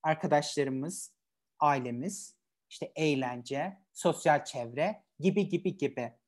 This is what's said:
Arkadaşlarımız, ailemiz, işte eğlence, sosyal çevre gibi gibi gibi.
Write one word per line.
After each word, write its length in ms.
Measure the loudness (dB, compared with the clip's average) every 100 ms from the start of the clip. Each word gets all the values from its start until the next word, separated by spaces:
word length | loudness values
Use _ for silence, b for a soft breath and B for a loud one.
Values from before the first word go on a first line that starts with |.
Arkadaşlarımız, 1080 | 2 0 4 2 2 -2 -2 -2 -6 -8 -14 _ _ _ _ _
ailemiz, 760 | 2 4 0 -4 -6 -8 -14 _ _ _ _
işte 220 | -12 -10 0
eğlence, 800 | 2 2 0 -6 -6 -4 -4 -8 _
sosyal 520 | 0 0 2 4 4 2
çevre 580 | -8 -6 -2 -2 -2 _ 0
gibi 300 | 2 2 0
gibi 280 | 0 -2 -2
gibi. 360 | -4 -2 -8 _